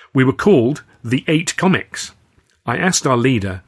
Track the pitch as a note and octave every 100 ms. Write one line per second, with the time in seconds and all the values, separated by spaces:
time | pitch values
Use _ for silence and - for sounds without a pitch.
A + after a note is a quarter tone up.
0 | - C3+ C3 - G#3+ D#3+ A2+ D3+ - _
1 | A2+ C3 - D#3+ F3+ - G3 D#3 - -
2 | - - _ _ _ _ - B2 F#3 -
3 | C#3+ A#2+ C3 A#2 F#2+ G2